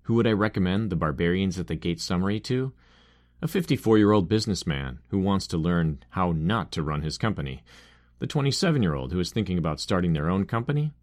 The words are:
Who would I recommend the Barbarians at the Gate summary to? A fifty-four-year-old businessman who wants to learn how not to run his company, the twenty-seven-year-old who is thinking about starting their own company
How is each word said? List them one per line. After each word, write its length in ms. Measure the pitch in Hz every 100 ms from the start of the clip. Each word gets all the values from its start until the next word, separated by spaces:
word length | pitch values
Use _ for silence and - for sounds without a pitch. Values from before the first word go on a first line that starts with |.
Who 140 | - 117
would 120 | 113
I 40 |
recommend 580 | 104 107 - 92 95 110
the 60 | 85
Barbarians 640 | 78 71 87 92 95 90
at 80 | 82
the 80 | 80
Gate 260 | 87 82
summary 380 | - 90 95 107
to? 320 | - 127 131 - _ _ _ _ _ _
A 80 | -
fifty-four-year-old 800 | 196 175 135 110 110 104 107 85
businessman 720 | 110 110 92 - 69 67 62 -
who 100 | 98
wants 260 | 95 98 -
to 100 | 85
learn 420 | 82 87 80 71 -
how 220 | 95 90
not 400 | 80 80 110 78
to 120 | -
run 200 | 76 76
his 160 | 76 -
company, 440 | 110 95 69 65 - - - _ _ _
the 100 | -
twenty-seven-year-old 840 | 151 139 - 185 147 92 71 65
who 60 | 90
is 120 | 87
thinking 280 | 117 95 90
about 200 | 80 76
starting 340 | - 92 87
their 160 | 78 78
own 160 | 95 95
company 460 | 117 123 147 151 -